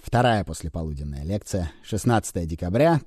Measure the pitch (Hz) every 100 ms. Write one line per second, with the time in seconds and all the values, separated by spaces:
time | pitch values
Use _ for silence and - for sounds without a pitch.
0 | - 120 123 110 82 78 82 85 80 71
1 | 73 71 76 101 - 95 85 - - 107
2 | - 113 - 92 82 82 90 113 160 156